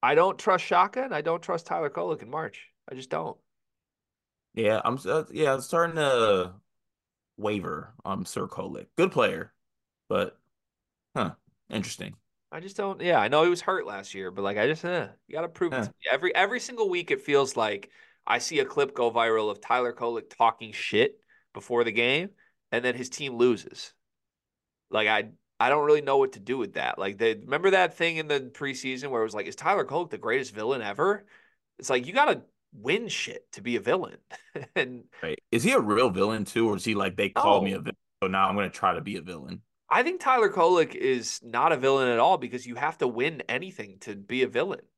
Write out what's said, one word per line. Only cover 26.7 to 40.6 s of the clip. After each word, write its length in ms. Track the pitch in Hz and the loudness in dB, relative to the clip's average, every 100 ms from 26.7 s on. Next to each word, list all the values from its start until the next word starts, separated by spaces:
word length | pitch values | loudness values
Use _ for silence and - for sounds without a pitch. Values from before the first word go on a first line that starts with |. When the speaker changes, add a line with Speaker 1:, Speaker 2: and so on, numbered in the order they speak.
Speaker 1:
that. 260 | - 64 - | -4 -4 -2
Like, 180 | 98 101 | -6 0
they, 160 | 113 | 0
remember 380 | 107 - 143 190 | 0 -4 0 4
that 240 | 190 180 - | 4 4 0
thing 200 | 170 160 | -2 -2
in 100 | 151 | -2
the 120 | 143 127 | -2 -4
preseason 560 | - 143 127 131 127 139 | -8 -8 -6 -6 -6 -4
where 120 | 127 | -2
it 40 | 110 | -2
was 80 | |
like, 140 | 104 85 | -2 -8
"Is 80 | - | -4
Tyler 300 | 156 196 135 | 0 0 0
Kolek 260 | 143 175 | -4 -4
the 80 | 107 | -6
greatest 340 | 110 123 123 | -4 -4 -4
villain 300 | 104 107 135 | -8 -4 -4
ever?" 420 | 107 101 175 208 - _ _ _ _ _ | -4 -2 0 0 -6 _ _ _ _ _
It's 100 | - | -2
like, 160 | 131 127 | -2 0
you 80 | |
gotta 300 | 214 294 151 - _ _ | 2 2 2 -2 _ _
win 340 | - 110 196 233 | -12 -2 -2 0
shit 440 | - - - _ | -6 -8 -10 _
to 80 | - | -12
be 120 | 98 117 | -4 -2
a 40 | |
villain. 380 | 107 180 147 - _ - _ | 0 -2 -2 -12 _ -20 _
<laughs> 220 | - 139 - | -16 -8 -4
And 300 | 127 123 - - | -4 -6 -18 -10
Speaker 2:
Right. 180 | 82 76 _ | -8 -8 _
Is 120 | 117 | 0
he 80 | 160 | 4
a 80 | 262 | 2
real 320 | 107 104 127 | 4 4 4
villain, 340 | 92 98 110 101 | 4 0 0 -2
too, 240 | - 113 | 2 2
or 60 | 98 | 2
is 100 | - | -2
he 80 | |
like, 220 | 104 98 92 | 0 -2 0
"They 140 | 101 | -2
called 340 | 110 - 101 | 2 4 4
me 80 | 98 | 4
Speaker 1:
No. 60 | 95 | -4
Speaker 2:
a 40 | |
villain, 160 | - - _ _ | -8 -12 _ _
so 60 | 95 | -2
now 200 | 95 95 | 2 2
I'm 60 | 98 | 2
gonna 140 | 95 | -2
try 240 | - 95 | 0 0
to 80 | 85 | 0
be 140 | 82 101 | -4 -10
a 60 | |
villain"? 400 | 80 85 65 92 _ _ _ | -10 -14 -12 -16 _ _ _
Speaker 1:
I 140 | 185 | 2
think 180 | 254 359 | 2 -2
Tyler 280 | 277 262 208 | 0 4 2
Kolek 440 | 190 | 4